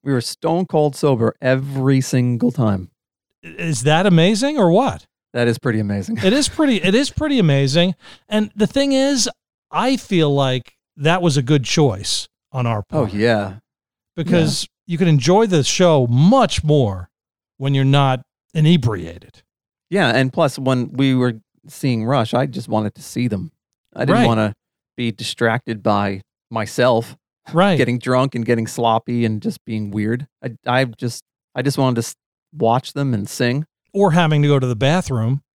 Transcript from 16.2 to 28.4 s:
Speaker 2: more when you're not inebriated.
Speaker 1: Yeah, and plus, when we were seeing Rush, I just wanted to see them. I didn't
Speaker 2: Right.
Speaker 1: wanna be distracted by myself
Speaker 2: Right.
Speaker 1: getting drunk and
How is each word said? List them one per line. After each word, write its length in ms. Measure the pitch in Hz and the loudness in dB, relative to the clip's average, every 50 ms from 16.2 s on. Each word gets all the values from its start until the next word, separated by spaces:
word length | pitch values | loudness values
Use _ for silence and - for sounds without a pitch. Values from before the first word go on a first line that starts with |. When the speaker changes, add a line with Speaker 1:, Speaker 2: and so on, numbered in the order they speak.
| 151 185 254 269 233 - - - - | 6 6 6 4 2 2 -2 -4 0
Speaker 2:
more 460 | 151 151 147 127 104 95 90 90 _ _ _ _ _ _ _ _ _ _ | 2 2 2 2 0 -4 -8 -12 _ _ _ _ _ _ _ _ _ _
when 160 | _ 135 139 139 | _ -4 -2 0
you're 100 | 135 135 | 2 2
not 380 | 135 139 143 139 135 131 123 - _ _ _ _ _ - | 4 4 4 4 2 0 -2 -6 _ _ _ _ _ -2
inebriated. 880 | 165 151 156 180 165 117 120 107 92 82 82 82 85 - - _ _ _ _ _ _ _ _ _ _ _ _ | 2 4 4 4 4 2 0 -4 -4 -8 -12 -14 -16 -20 -20 _ _ _ _ _ _ _ _ _ _ _ _
Speaker 1:
Yeah, 200 | 170 202 170 120 | 0 2 2 2
and 220 | 113 127 131 131 | 2 2 0 0
plus, 280 | - 180 165 139 - - | 0 0 0 0 0 -2
when 320 | 131 131 131 127 120 - - | -2 0 0 0 -2 -4 -2
we 220 | 127 139 135 131 | 0 0 2 2
were 240 | 127 123 123 113 110 _ _ _ _ _ | 2 0 0 -2 -6 _ _ _ _ _
seeing 380 | - - - - 135 120 113 107 | -20 -12 -6 -4 -2 -2 -2 -2
Rush, 260 | 117 139 135 113 - - | 0 0 0 0 0 0
I 100 | 123 139 | -2 -2
just 220 | 143 120 - 113 - | -2 -6 -10 -8 -4
wanted 240 | 110 107 107 104 _ | -4 -2 -2 -4 _
to 60 | - | -10
see 260 | - - - - 123 | -20 -10 -6 -4 -4
them. 240 | 123 104 95 156 160 _ _ _ _ _ _ _ _ _ | -4 -4 -6 -8 -10 _ _ _ _ _ _ _ _ _
I 60 | - 127 | -6 0
didn't 140 | 143 185 233 | 0 2 2
Speaker 2:
Right. 80 | 240 | 4
Speaker 1:
wanna 260 | 117 113 110 107 104 101 _ _ _ _ _ _ _ _ | 2 2 2 0 -2 -4 _ _ _ _ _ _ _ _
be 140 | - 123 117 | -6 -6 -6
distracted 680 | 101 - 117 - - - 120 113 113 120 _ - 113 104 | -6 -6 -10 -10 -4 -2 0 0 0 -2 _ -8 -10 -4
by 400 | - 113 104 101 101 104 98 98 - _ _ _ _ _ | -2 0 0 0 0 -4 -6 -8 -14 _ _ _ _ _
myself 680 | 113 113 107 98 - - 123 127 117 113 110 - - _ _ _ _ _ _ - | -8 -8 -8 -6 -2 0 2 2 2 0 -2 -6 -16 _ _ _ _ _ _ -4
Speaker 2:
Right. 240 | - 165 190 202 180 | 0 2 2 2 2
Speaker 1:
getting 220 | 139 127 117 123 | 2 0 0 -2
drunk 380 | 120 - 123 127 127 135 135 - | -4 -2 0 0 0 0 0 -2
and 100 | 120 | -4